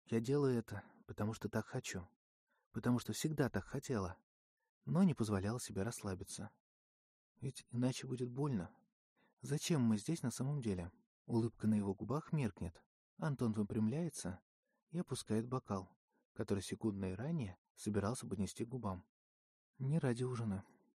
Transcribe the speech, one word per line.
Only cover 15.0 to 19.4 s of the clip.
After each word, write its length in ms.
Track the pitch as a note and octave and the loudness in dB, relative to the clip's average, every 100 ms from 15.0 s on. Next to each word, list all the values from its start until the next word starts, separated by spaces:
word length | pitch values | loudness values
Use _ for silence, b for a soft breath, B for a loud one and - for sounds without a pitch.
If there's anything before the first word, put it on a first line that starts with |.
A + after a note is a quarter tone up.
| - B2+ - A2 B2 | -4 -4 0 0 2
бокал, 440 | C3 - G2 F#2 _ _ _ _ | -4 -2 -4 -4 _ _ _ _
который 280 | - A2+ G2 | -6 0 0
секундой 520 | - - A2+ G2 F#2+ | 0 -2 -2 0 -4
ранее 440 | F2+ C#3+ E3+ G2+ - _ | -2 -2 -2 -2 -6 _
собирался 520 | - G#2+ G2+ G2 B2+ A2+ | -6 -2 0 0 -2 -4
поднести 380 | G2+ F#2+ - | -2 -2 -2
к 40 | A#2 | -6
губам. 360 | B2+ G#2+ F2+ - _ _ _ | -4 -4 -6 -10 _ _ _